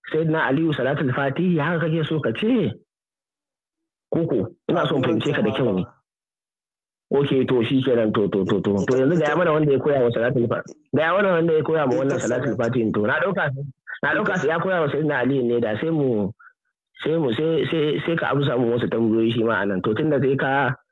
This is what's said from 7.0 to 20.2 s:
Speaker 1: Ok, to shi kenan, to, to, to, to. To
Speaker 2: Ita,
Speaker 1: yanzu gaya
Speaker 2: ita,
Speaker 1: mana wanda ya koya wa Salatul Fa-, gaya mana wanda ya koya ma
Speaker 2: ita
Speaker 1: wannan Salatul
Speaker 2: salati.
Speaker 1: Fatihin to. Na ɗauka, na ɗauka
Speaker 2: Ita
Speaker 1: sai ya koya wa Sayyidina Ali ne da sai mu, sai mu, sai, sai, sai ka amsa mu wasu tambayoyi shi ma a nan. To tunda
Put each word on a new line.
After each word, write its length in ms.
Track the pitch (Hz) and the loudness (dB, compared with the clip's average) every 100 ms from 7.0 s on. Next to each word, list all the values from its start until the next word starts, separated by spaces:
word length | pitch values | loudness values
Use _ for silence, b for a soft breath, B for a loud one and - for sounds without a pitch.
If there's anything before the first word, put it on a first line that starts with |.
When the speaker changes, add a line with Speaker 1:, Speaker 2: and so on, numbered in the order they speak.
| _ | _
Speaker 1:
Ok, 320 | 139 143 135 123 | 0 2 0 2
to 160 | 127 | 2
shi 180 | 110 135 | 2 0
kenan, 300 | 131 117 107 | 2 2 2
to, 140 | 110 101 | 2 0
to, 160 | 101 | 0
to, 160 | 90 101 | 0 0
to. 100 | 104 | 2
To 120 | 101 | 0
Speaker 2:
Ita, 140 | 90 131 | 2 2
Speaker 1:
yanzu 140 | 135 170 | 2 2
gaya 140 | 151 | 2
Speaker 2:
ita, 20 | |
Speaker 1:
mana 160 | 151 175 | 2 2
wanda 200 | 156 151 | 2 2
ya 60 | 135 | 2
koya 200 | 151 139 | 2 2
wa 60 | 120 | 2
Salatul 340 | 120 120 127 117 | 2 0 0 0
Fa-, 160 | - - - _ | -2 -6 -20 _
gaya 160 | 135 160 | 0 2
mana 140 | 185 196 | 2 2
wanda 200 | 170 165 | 2 2
ya 100 | 156 | 2
koya 240 | 147 160 139 | 2 0 2
ma 40 | |
Speaker 2:
ita 60 | 123 | 0
Speaker 1:
wannan 200 | 135 - | 0 -2
Salatul 340 | 110 123 131 | -2 -2 -2
Speaker 2:
salati. 60 | 107 | -2
Speaker 1:
Fatihin 320 | 117 120 110 | 0 0 0
to. 80 | 104 104 | 0 0
Na 120 | 156 | 0
ɗauka, 240 | 180 190 151 131 143 - - B | -2 -2 -4 -4 -12 -14 -18 B
na 100 | 143 | -2
ɗauka 160 | 180 202 | -2 -2
Speaker 2:
Ita 80 | 190 | -2
Speaker 1:
sai 80 | 135 | 0
ya 120 | 165 | 0
koya 220 | 180 180 | 0 0
wa 60 | 147 | 0
Sayyidina 300 | 139 151 139 | 0 0 0
Ali 240 | 123 139 | 0 0
ne 160 | 120 120 | 0 0
da 160 | 113 107 | 0 -2
sai 100 | 160 | -2
mu, 400 | 160 135 110 98 - B _ _ _ _ - | 0 0 0 -2 -6 B _ _ _ _ -8
sai 140 | 143 165 | -2 0
mu, 120 | 139 | 0
sai, 300 | 107 156 160 143 | 0 0 0 0
sai, 320 | 165 151 151 | 0 0 -2
sai 100 | 160 | -2
ka 160 | 165 - | -2 0
amsa 240 | 139 139 123 | 0 0 0
mu 140 | 117 | 0
wasu 160 | 120 104 | 0 0
tambayoyi 440 | 113 113 113 113 | 0 2 2 2
shi 100 | 117 | 0
ma 160 | 113 104 | 0 0
a 60 | |
nan. 160 | 101 95 | 0 -2
To 120 | 113 | -2
tunda 260 | 107 156 139 | -2 0 2